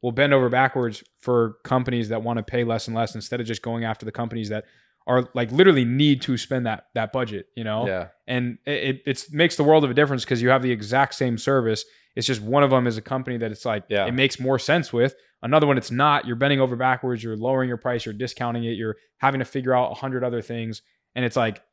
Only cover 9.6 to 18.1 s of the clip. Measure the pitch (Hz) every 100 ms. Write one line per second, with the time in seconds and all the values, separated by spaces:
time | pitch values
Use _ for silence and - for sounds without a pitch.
9.6 | 147 156 143 123 147 135 - 123 123 135
10.6 | 127 117 104 131 135 - 131 113 - 135
11.6 | 113 107 - _ _ - 117 120 104 139
12.6 | 143 131 123 110 - 131 131 123 113 107
13.6 | 120 107 - 104 101 123 135 - 127 135
14.6 | - 147 127 120 131 - _ _ 117 151
15.6 | 147 131 - 120 147 143 120 117 139 139
16.6 | 131 120 127 127 127 120 113 110 117 131
17.6 | 127 120 127 120 113